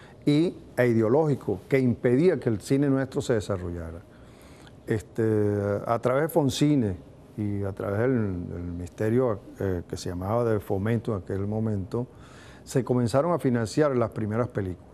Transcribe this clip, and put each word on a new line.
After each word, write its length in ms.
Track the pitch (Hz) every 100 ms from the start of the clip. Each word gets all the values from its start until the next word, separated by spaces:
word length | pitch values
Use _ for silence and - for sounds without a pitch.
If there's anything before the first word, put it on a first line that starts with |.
| - - 147
y, 300 | 147 180 - - -
e 100 | 123
ideológico 720 | 113 107 143 156 117 - 92 -
que 120 | 135
impedía 600 | 127 113 123 127 175 -
que 80 | 127
el 140 | 107
cine 280 | - 139 143
nuestro 320 | 135 131 143
se 120 | -
desarrollara. 680 | 113 101 95 87 85 82 82 - - - - - - - - -
Este, 340 | 110 - - 110 107 104 104 101 101 -
a 140 | 117
través 240 | 123 131
de 60 | 160
Foncine 680 | 170 135 - 147 143 107 90 - - - -
y 260 | 104 101
a 100 | 98
través 260 | - 101 101
del, 500 | 127 123 104 87 95
del 140 | 90
ministerio, 760 | 87 85 87 - 110 120 127 101 - -
eh, 220 | 98 90 -
que 120 | 92
se 100 | 95
llamaba 380 | 87 95 117 117
de 160 | 104
Fomento 520 | - 98 107 117 117
en 100 | 101
aquel 220 | - 98 101
momento, 600 | 110 110 101 95 120 120 - - - - -
se 220 | - 139 117
comenzaron 480 | 123 120 135 170
a 40 | 156
financiar 600 | 135 120 110 147 151 123
las 140 | 113
primeras 360 | 117 104 113 120
películas. 420 | 110 95 85 -